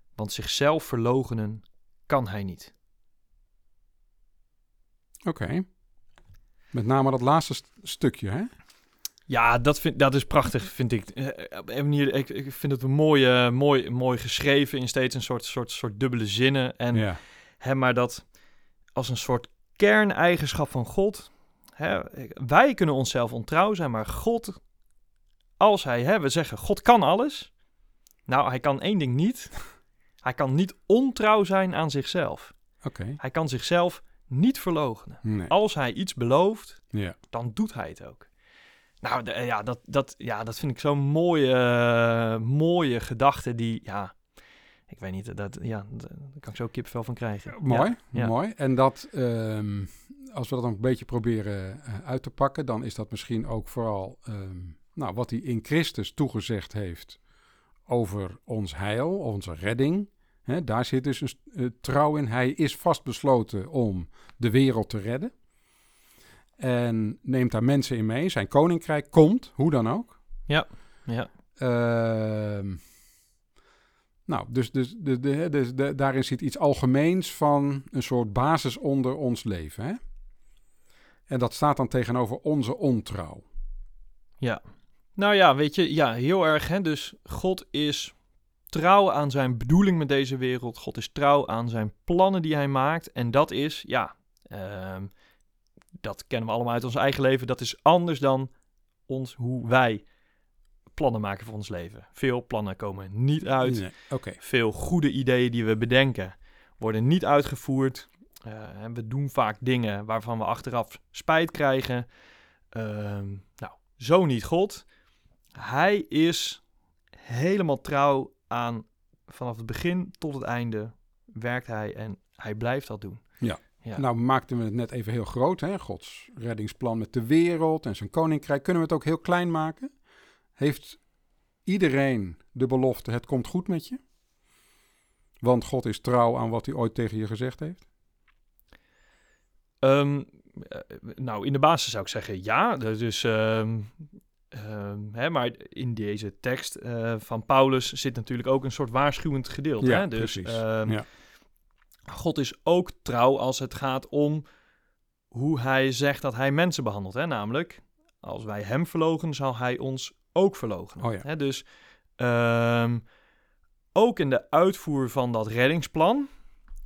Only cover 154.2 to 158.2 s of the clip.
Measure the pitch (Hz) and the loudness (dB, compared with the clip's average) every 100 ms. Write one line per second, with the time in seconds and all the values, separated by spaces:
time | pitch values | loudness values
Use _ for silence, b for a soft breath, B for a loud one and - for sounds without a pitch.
154.2 | 147 151 b b b b b b _ _ | 2 0 b b b b b b _ _
155.2 | _ 117 143 143 131 135 135 120 143 139 | _ -4 0 0 2 2 2 2 0 0
156.2 | 139 117 139 147 180 156 113 101 95 123 | -4 -2 0 2 2 0 -4 -6 -6 -6
157.2 | 165 117 104 139 175 - _ _ _ _ | -4 -4 -2 -4 -4 -10 _ _ _ _